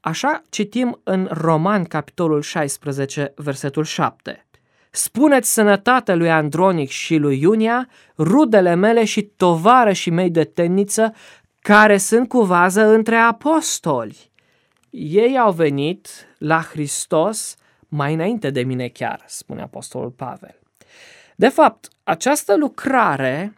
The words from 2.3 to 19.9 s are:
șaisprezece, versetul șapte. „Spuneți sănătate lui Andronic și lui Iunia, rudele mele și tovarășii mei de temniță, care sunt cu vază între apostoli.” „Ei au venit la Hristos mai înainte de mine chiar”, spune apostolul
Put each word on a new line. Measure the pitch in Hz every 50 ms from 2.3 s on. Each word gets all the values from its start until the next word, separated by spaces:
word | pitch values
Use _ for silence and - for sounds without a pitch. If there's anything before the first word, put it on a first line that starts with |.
| 156 147 147
șaisprezece, | - - 175 156 139 139 - _ 147 139 139 139 135 - - 143 143 _
versetul | - 147 147 139 - - 143 131 - 151
șapte. | 156 - - 160 123 - _ _ - - - _ _ _ _ _ _ _ _ _ _
„Spuneți | _ - - - _ 220 269 311 285 262 233 - -
sănătate | - 214 208 202 196 196 - 254 262 240 - 190
lui | 165 165 170
Andronic | 165 160 151 147 135 156 180 196 185 165 147 135
și | - - - - 165
lui | 156 147 143 139 135
Iunia, | 143 175 214 220 220 220 233 247 254 254 _ _ _ _ _ _
rudele | 156 160 190 277 311 247 214 208 185 180 170
mele | 170 190 214 226 233 226
și | 214 - - 208
tovarășii | 208 _ _ 190 180 170 165 160 208 247 262 240 214 190 170 - -
mei | 165 165 185 180
de | 170 165 156
temniță, | 156 _ - 175 170 180 190 202 196 - - 220 220 220 _ - - - _ _ _ _ _
care | _ - 208 208 214 214 208
sunt | 196 196 - - 226 254 247
cu | - 254 226
vază | 185 180 175 175 185 180 202 220 214 214
între | 220 220 226 220
apostoli.” | 226 226 233 233 233 - 294 320 320 311 - - - _ 170 147 123 113 107 - _ _ _ _ _ _ _ _ _ _ _ _ _ _ _
„Ei | - 247 156 151 156 202 226 240 269 262
au | 240 214 190
venit | 165 165 151 143 139 139 151 180 190 _ - - - - _ _ _
la | - 151 156 160
Hristos | 160 - - 156 151 143 - - - _ - 156 160 196 220 214 - - - _ _ _ _ _ _ _
mai | - 147 143 143 156
înainte | 160 160 190 240 214 - 143
de | 135 135 123
mine | 131 127 123 123 120
chiar”, | _ - 127 113 - - _
spune | _ - - - _ - - -
apostolul | 139 - - - -